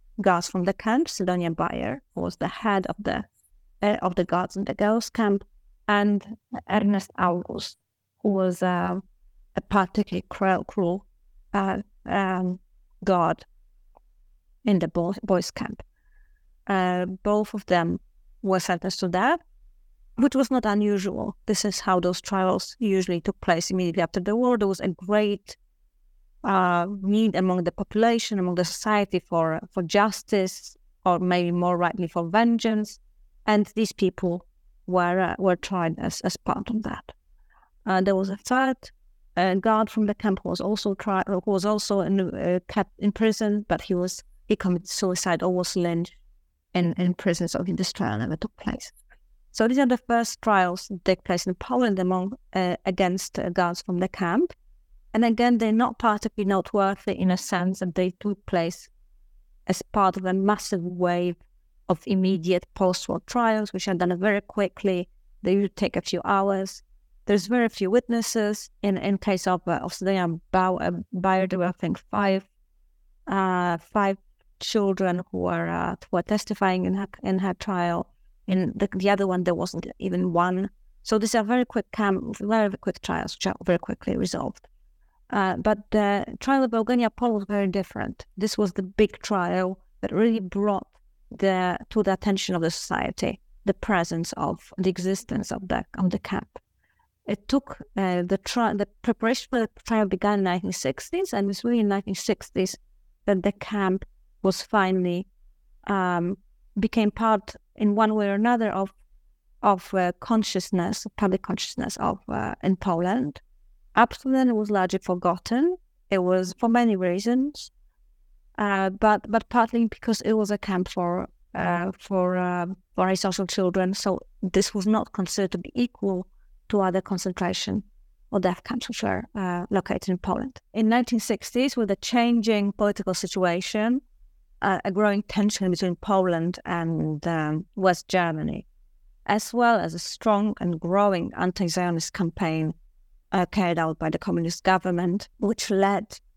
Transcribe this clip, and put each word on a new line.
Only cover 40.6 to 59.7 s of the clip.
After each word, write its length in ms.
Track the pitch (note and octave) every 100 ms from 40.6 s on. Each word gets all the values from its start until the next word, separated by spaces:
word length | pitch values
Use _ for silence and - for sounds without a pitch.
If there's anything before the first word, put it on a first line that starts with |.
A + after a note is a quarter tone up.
| G3 G#3+ G#3 F#3+
tri-, 280 | - F#3+ F#3
who 140 | F#3+ G#3+
was 180 | G3
also 380 | G3+ G#3+ - G3+
in, 180 | F#3 G3
uh, 400 | F3+ - F3+ F3+ -
kept 240 | - F#3+ -
in 140 | G#3
prison, 520 | - A3 G#3 G#3+ G#3 G#3
but 120 | D#3+
he 140 | - F3+
was, 260 | F#3 - - - -
he 100 | F#3
committed 320 | F#3 F3 -
suicide 540 | - F#3+ F3+ F#3+ E3
or 100 | F#3
was 240 | F3+ F3+ F#3
lynched 400 | F3 E3+ E3+ - - _ _ _ _
in, 180 | F#3 E3+ E3
in 160 | F3+
prison, 340 | F3+ G3 E3+ E3+
so 160 | - F3
this 280 | E3 F#3
trial 240 | - G3 G#2+
never 180 | - D#3+
took 200 | A3 -
place. 340 | - - - _ _ - _ _ _
So 160 | - A3+
these 120 | C4
are 80 | C4
the 100 | B3
first 440 | - A#3 A3+ -
trials 440 | - G3 F3+ F#3 -
that 140 | F#3+
take 200 | - F3+
place 240 | - F3 -
in 80 | F#3
Poland 420 | - B3+ B3 F#3+
among, 360 | F#3 F#3 F#3 B3 _
uh, 220 | F#3+ F3+ - -
against, 540 | F#3 F#3 F#3+ - -
uh, 100 | -
guards 320 | F3 F3 F3
from 160 | - F3
the 100 | F#3
camp. 460 | - F3 G3+ F4 - _ - _ - - A3
And 100 | A#3
again, 320 | A3+ A#3+ A#3+
they're 140 | A3+
not 260 | A3 B3 A#3
particularly 500 | A#3 G#3 A3 - G3
noteworthy 680 | F#3+ - G#3 G3 G3 -
in 180 | F#3+ F#3
a 60 | F3+
sense 420 | - F#3 F3+ F#3+
that 160 | F#3 E3+
they 160 | F#3 -
took 260 | G#3 G3+ -
place 420 | F3+ E3 - - _ _ _ _ - _ _
as 160 | -